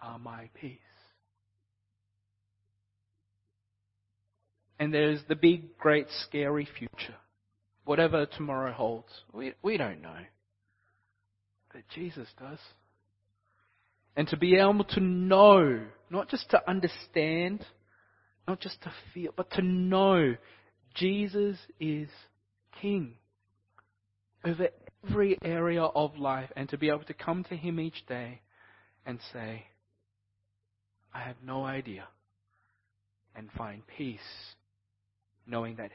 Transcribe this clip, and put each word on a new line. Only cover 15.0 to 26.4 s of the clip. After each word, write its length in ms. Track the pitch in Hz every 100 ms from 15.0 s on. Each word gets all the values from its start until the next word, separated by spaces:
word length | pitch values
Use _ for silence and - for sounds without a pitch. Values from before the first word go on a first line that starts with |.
know, 840 | 190 180 185 190 208 196 151 120 107 - -
not 180 | 175 196
just 200 | 262 -
to 200 | 247 -
understand, 960 | 190 175 - - 175 156 165 175 208 - _ _ _ _ _ _ _ -
not 140 | 185
just 200 | 190 -
to 100 | - - -
feel, 200 | - 175 -
but 140 | 180
to 100 | -
know 760 | 185 185 180 190 196 185 147 117 - - _ _ _
Jesus 600 | - 185 202 208 202 202 185 - -
is 280 | 156 151 147 - - _ _ _ _ -
King 340 | 202 202 135 117 _ _ _ _ _ _ _ _ _ _ _ _
over 240 | 170 165 180 - - -
every 340 | 202 208 202 190
area 400 | 170 165 170 170
of 360 | 160 143 151 151
life, 320 | 139 135